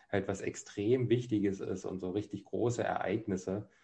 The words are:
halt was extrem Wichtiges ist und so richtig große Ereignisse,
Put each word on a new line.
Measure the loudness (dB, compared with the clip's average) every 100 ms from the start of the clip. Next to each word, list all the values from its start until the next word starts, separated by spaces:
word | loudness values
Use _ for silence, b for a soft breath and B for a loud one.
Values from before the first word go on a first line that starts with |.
| b
halt | -2 0
was | -2
extrem | -4 -8 -8 -2 2 4 4
Wichtiges | 2 2 2 2 0
ist | -2 -4 -4
und | -4
so | -2
richtig | -2 -2 -6
große | -6 0 0 2
Ereignisse, | 0 0 0 0 0 -2 -2 -4 -4 b